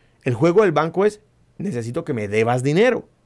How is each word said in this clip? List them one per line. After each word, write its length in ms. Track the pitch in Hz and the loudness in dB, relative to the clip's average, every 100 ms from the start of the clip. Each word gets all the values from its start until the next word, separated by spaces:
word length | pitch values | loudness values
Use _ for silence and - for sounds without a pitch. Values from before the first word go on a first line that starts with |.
| _ _ | _ _
El 80 | - | -4
juego 300 | 113 160 175 | 0 2 4
del 100 | 208 | 4
banco 320 | 147 160 170 | 2 0 0
es, 160 | 208 208 _ _ _ - | 0 -2 _ _ _ -12
"Necesito 440 | 185 123 117 123 | -8 -6 -6 -6
que 120 | 165 | -6
me 140 | 123 104 | -6 -2
debas 340 | 104 113 127 | 0 0 0
dinero", 440 | 131 156 247 - - _ | 0 2 2 0 -6 _